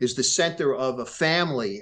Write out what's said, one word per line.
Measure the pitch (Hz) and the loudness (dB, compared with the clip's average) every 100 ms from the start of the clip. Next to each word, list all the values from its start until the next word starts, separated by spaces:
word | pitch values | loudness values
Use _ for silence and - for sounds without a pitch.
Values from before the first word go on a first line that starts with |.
is | 123 131 | -2 0
the | |
center | 123 - 170 165 143 | 0 2 0 2 0
of | 120 131 123 | 0 -2 -2
a | 113 | -8
family. | - 160 170 165 131 104 101 | 0 2 2 2 0 -2 -6